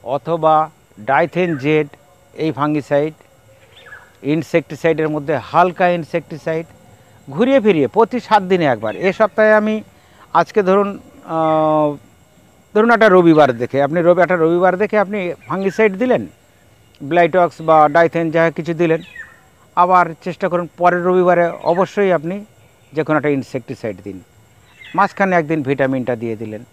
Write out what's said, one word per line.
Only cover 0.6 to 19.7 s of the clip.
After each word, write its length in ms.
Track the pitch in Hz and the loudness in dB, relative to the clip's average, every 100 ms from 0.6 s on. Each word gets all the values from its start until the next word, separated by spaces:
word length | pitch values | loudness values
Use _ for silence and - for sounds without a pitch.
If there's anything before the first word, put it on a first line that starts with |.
| 156 _ _ - 113 | 0 _ _ -14 -2
ডাইথেন 400 | 143 170 170 180 147 | 0 0 -2 -2 -2
জেড, 240 | 139 151 147 - _ _ _ - | 0 -2 -2 -12 _ _ _ -6
এই 80 | 156 135 | -6 -2
ফাঙ্গিসাইড, 540 | 147 151 131 143 156 160 _ _ _ _ _ - - - - _ 135 | -2 -4 -2 -2 -2 -8 _ _ _ _ _ -20 -20 -20 -20 _ -4
ইনসেক্টিসাইডের 760 | 160 143 170 - 151 165 156 156 151 | -4 -2 -4 -4 -4 -2 -2 -2 -4
মধ্যে 200 | 143 143 - | -4 -6 -2
হালকা 340 | 156 180 160 180 175 | 0 0 0 -2 -2
ইনসেক্টিসাইড, 680 | 147 170 - 160 - 160 170 - _ _ _ _ - 139 | -4 -8 -8 -10 -6 -8 -10 -20 _ _ _ _ -12 -2
ঘুরিয়ে 240 | 254 269 214 | 2 2 2
ফিরিয়ে 220 | 165 123 190 | 2 0 0
প্রতি 220 | 226 247 - | 0 -2 0
সাত 160 | 214 185 | 0 2
দিনে 140 | 185 151 | 0 0
একবার। 200 | 113 107 104 185 | -2 -4 -4 -4
এ 20 | 180 | 0
সপ্তাহে 320 | 214 - 214 214 | -2 2 4 4
আমি 140 | 214 214 - _ _ _ - 160 | 2 -6 -10 _ _ _ -2 -2
আজকে 200 | 165 214 185 | 0 -2 2
ধরুন, 200 | 196 202 190 - - - 160 | 0 0 -6 -18 -20 -8 -4
আহ, 540 | 160 156 156 156 151 143 _ _ _ _ _ _ _ 208 | 0 0 2 2 0 -4 _ _ _ _ _ _ _ 0
ধরুন 140 | 226 226 | 2 4
একটা 140 | 220 | 6
রবিবার 380 | 185 170 151 139 117 | 6 6 6 4 2
দেখে 160 | 120 135 139 | -4 -2 -2
আপনি 120 | 170 165 | 0 2
রবি-, 160 | 175 170 | 2 2
একটা 120 | 180 | 2
রবিবার 300 | 160 175 185 180 | 0 2 0 0
দেখে 160 | 208 214 190 | -2 -2 -2
আপনি 140 | 208 175 143 - | -4 -8 -10 -8
ফাঙ্গিসাইড 460 | 170 196 - 220 190 | -4 -4 0 0 0
দিলেন, 220 | 254 190 92 _ _ _ _ _ _ _ 139 | -2 -2 -4 _ _ _ _ _ _ _ -2
ব্লাইটক্স 480 | 170 170 180 175 - 160 | 2 2 2 0 -2 2
বা 100 | 156 151 156 | 4 6 4
ডাইথেন 300 | 170 165 165 160 | 2 0 -2 0
যা 80 | 165 151 | 0 -2
কিছু 160 | 165 165 | -8 -2
দিলেন, 200 | 170 160 180 - - _ _ _ _ | 0 0 -4 -20 -20 _ _ _ _